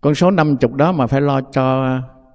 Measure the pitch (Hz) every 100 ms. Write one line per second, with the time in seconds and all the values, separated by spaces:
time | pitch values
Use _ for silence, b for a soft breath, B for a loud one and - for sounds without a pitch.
0 | 143 147 180 190 151 135 117 135 151 180
1 | 120 135 143 135 131 - 131 131 131 131
2 | 127 - _